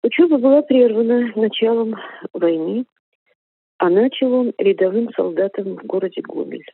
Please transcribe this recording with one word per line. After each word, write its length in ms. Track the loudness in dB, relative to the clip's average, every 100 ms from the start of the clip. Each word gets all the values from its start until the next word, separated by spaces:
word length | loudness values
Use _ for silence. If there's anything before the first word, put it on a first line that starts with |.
Учёба 340 | -2 2 2 4
была 240 | 4 4
прервана 720 | 4 4 4 2 2 0 0
началом 640 | -2 -2 0 0 0 -2 -6 -14 -16 -14
войны, 500 | -2 0 0 -2 -6 -8 _ _ _ _ _ _ _ _ _
а 100 | 2
начал 420 | 4 2 0 0
он 220 | 0 -2 0
рядовым 520 | 0 2 0 0 -4
солдатом 640 | -4 -4 -2 -4 -4 -8 -10
в 100 | -6
городе 340 | -6 -4 -8
Гомель. 480 | -12 -10 -8 -10 -16